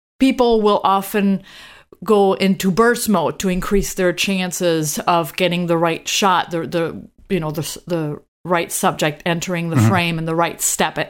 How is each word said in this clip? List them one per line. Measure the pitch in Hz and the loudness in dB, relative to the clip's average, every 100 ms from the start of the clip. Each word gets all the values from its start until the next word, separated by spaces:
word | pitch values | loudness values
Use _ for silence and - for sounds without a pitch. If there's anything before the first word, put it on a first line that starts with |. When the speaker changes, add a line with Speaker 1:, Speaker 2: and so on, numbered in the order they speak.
| _ _ | _ _
Speaker 1:
people | 262 269 240 226 | 2 4 4 4
will | 208 202 | 4 2
often | 190 196 196 214 196 190 - - - - _ - | 2 0 0 0 0 0 -4 -20 -20 -20 _ -10
go | 180 208 196 | 0 4 4
into | - 190 190 190 | 2 0 2 0
burst | 170 233 240 220 | 2 2 2 0
mode | 190 139 151 | 0 0 -2
to | 190 | -2
increase | 180 - 202 185 | -2 0 0 0
their | - 180 | 0 0
chances | 175 - 190 185 - 180 165 156 - | 0 -2 -2 -2 -2 0 0 0 -2
of | - 170 160 - | 0 0 0 -2
getting | 180 175 170 | 0 0 0
the | 165 | 2
right | 170 - - | 0 -2 -4
shot, | - 202 175 - | 0 2 2 0
the, | 170 160 | -6 -4
the, | 170 165 98 - _ - | -4 -4 -6 -14 _ -4
you | 185 | -4
know, | 156 | -2
the | 151 | -6
s-, | 147 - - | -8 -10 -6
the | 170 151 147 - _ | -4 -4 -8 -14 _
right | 165 175 190 | -2 -2 -2
subject | - 185 - 156 151 175 | -2 -2 0 -2 -2 -4
entering | 170 185 170 170 | -4 -4 -4 -2
the | 147 | 2
Speaker 2:
Mm-hmm. | 107 | 4
Speaker 1:
frame | 185 170 165 | 2 0 -2
and | 160 | -2
the | |
right | 165 170 - | 0 -2 -2
step. | - - 160 156 | -4 0 -2 -2